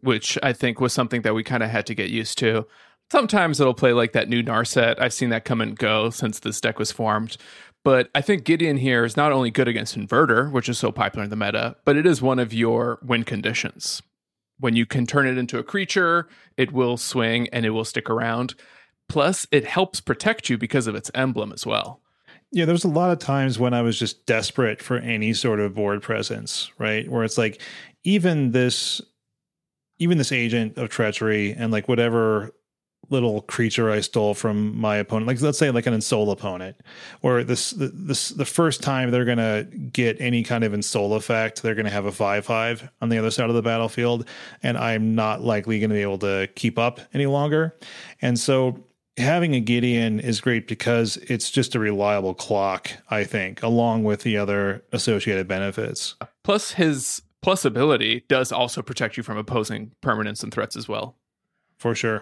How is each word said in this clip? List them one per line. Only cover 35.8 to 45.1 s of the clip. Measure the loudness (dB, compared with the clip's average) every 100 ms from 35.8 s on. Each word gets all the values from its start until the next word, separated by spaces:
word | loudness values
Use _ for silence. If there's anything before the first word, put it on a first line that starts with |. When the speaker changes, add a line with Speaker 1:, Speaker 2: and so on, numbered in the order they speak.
| 2
Speaker 2:
an |
Ensoul | 0 2 2 2
opponent, | -2 -4 -8 -10 -14 -20 -20 -20 -4
or | 0 2
this, | 2 -2 -2
the, | -4 -6
this, | -4 -4 -4 -4
the | -4 -2
first | 2 2 0
time | -2 0 2
they're | 2 2
gonna | 2 2 0
get | -4 -10 -6 0 0 0
any | 0 0
kind | 0 0
of | 0
Ensoul | -2 -2 0 0 0
effect, | 0 0 0 -2
they're | -4 -2
gonna | -2
have | -2 -4
a |
five | -2 0 0 -2
five | -2 -2 -4 -10 -6
on | -2
the | 0
other | 0
side | 0 0
of | 2
the |
battlefield, | 2 0 -2 0 0 0 -4 -14 -18 -6
and | -4 -2
I'm | 0 0 0